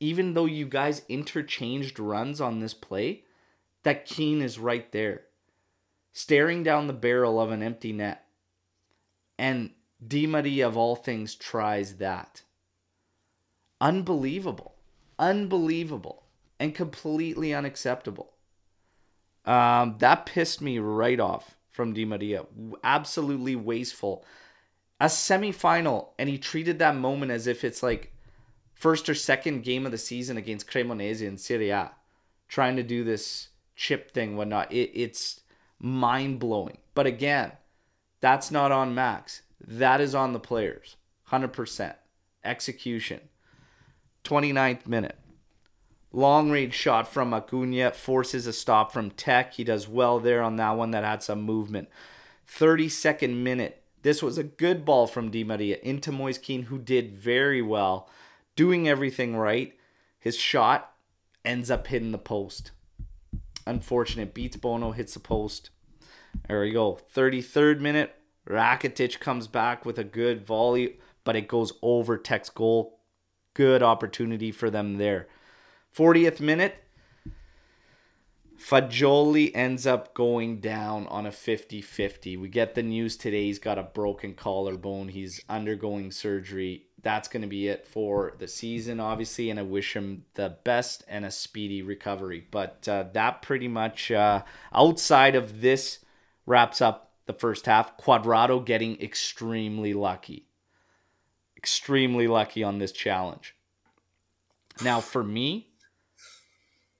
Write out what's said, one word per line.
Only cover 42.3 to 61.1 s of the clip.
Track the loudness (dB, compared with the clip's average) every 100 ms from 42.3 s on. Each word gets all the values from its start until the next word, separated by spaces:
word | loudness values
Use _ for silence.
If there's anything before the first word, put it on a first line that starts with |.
| _
Execution. | -8 -6 -8 -8 -8 -6 -8 -10 -16 _ _ _ _ _ _ _ _ _
Twenty-ninth | -2 0 2 2 2 0 -2
minute. | -2 -2 -8 _ _ _ _ _ _ _ _ _
Long | 2 6 6 4
range | 2 0
shot | 0 2 2 2
from | -2 -2
Acuna | -2 -4 -4 -2 0 0
forces | 0 0 0 2 -2 -4
a |
stop | -4 4 4 4
from | -2 -6
Tech. | -4 2 2 2
He | -2
does | -2 -2 -2
well | 2 2 4
there | 2 2
on | 2 0
that | 0 0
one | -2
that | -2
had | -2 -4
some | -4 -4
movement. | -2 -2 -4 -6 -8 -16 -20 -20 -20 _ -20
Thirty-second | 4 6 6 2 0 0 0 -2 0
minute. | -2 -2 -4 -8 _ _
This | 0 2
was | 0 -2
a |
good | -6 0 0 2
ball | 4 4 4
from | 0 -4
Di | -4
Maria | -4 -2 -2 -2
into | -4 -6 -6
Moise | -4 -4 -6
Kean, | -6 -6
who | -6 -8
did | 0 0 0 -4
very | 0 4 4 2
well, | 0 2 2 0 -6 -20 -20 _ _ 2
doing | 4 4 4
everything | 2 0 -2 -2 0
right. | 2 0 -2 -10 _ _ _ _
His | -6 -2
shot | 0 4 4 4 0 _ _